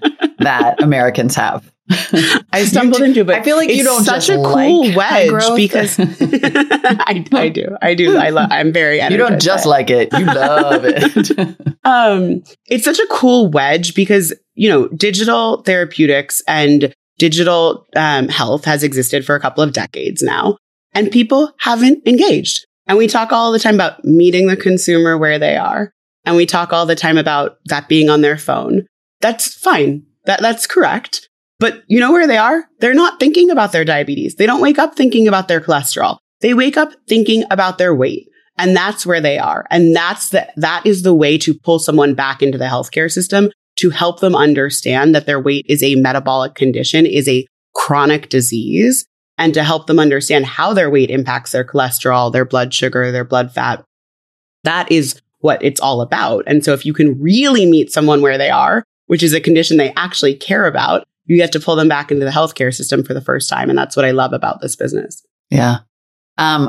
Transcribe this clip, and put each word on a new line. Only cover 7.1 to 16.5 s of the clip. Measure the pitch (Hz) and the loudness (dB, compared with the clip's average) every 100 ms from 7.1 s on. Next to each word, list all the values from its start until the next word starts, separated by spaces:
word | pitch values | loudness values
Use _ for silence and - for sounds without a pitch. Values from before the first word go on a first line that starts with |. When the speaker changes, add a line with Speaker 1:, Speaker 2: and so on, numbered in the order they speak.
| 185 - | -4 -2
Speaker 2:
I | 262 160 | -2 -2
do. | - - 202 | -4 -8 -4
I | 175 | -2
do. | 175 175 330 | 0 2 2
I | 156 | 2
lo-, | 156 - | 0 0
I'm | 151 156 | 0 0
very | 165 156 147 | 0 0 0
Speaker 1:
You | 139 202 | 0 0
don't | 240 | 0
Speaker 2:
energized | 165 165 | 0 0
Speaker 1:
just | 190 147 | 0 2
Speaker 2:
by | |
it. | |
Speaker 1:
like | 139 131 | 2 2
it. | 123 110 | 0 0
You | 143 180 | 0 0
love | 139 143 151 143 - 127 | 0 0 2 2 0 0
it. | - 294 - - - 185 - | 0 0 0 0 -2 -4 -6
<laughs> | 147 - 254 | -10 -4 0
Speaker 2:
Um, | 247 226 196 180 180 - _ - | 2 2 2 -2 -4 -8 _ -6
it's | 247 294 | -2 0
such | 339 | 0
a | 427 | -2
cool | - 254 247 196 | 2 4 4 4
wedge | 147 139 165 170 | 2 2 0 -2
because, | - 196 202 160 - _ - | -2 2 2 0 -6 _ -2
you | 208 | 2
know, | 147 123 | 2 2
digital | 156 208 190 226 233 226 - | -2 -2 -2 0 0 0 -2
therapeutics | - 185 165 - 151 143 143 - | 0 0 0 0 2 2 -2 -6
and | - | -4